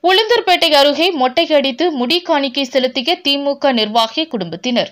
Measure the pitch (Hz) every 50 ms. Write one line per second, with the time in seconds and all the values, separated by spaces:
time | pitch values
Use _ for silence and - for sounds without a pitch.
0 | - 349 381 427 453 427 480 453 - 381 359 339 339 330 302 277 277 285 277 285
1 | 330 381 349 277 254 254 247 339 339 311 311 285 262 269 240 262 320 359 311 247
2 | 247 240 330 349 349 - 330 285 277 269 247 285 277 247 - 262 247 254 254 277
3 | 240 302 359 349 - 285 277 285 277 285 277 277 - 277 254 233 214 208 214 233
4 | 226 226 - 320 320 320 - 214 180 165 160 175 - 254 247 220 170 -